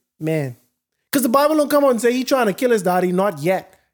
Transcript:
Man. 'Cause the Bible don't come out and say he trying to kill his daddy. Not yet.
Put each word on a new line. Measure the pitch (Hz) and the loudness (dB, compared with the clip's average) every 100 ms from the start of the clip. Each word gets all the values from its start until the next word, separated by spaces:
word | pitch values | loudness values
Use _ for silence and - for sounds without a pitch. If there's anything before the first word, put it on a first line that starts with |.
| _ - | _ -8
Man. | 156 156 135 123 _ _ _ _ _ | -4 -2 -4 -10 _ _ _ _ _
'Cause | 285 | -2
the | 240 | 2
Bible | 277 294 311 | 2 2 2
don't | 285 | 0
come | 294 | 2
out | 277 | 2
and | 233 | 2
say | 240 | 0
he | 254 | -2
trying | 247 269 220 | 0 0 0
to | |
kill | 180 254 | 0 0
his | 220 | 0
daddy. | 180 180 180 | 0 0 0
Not | 180 202 156 | 0 -2 -2
yet. | 156 185 - _ _ | -2 -2 -6 _ _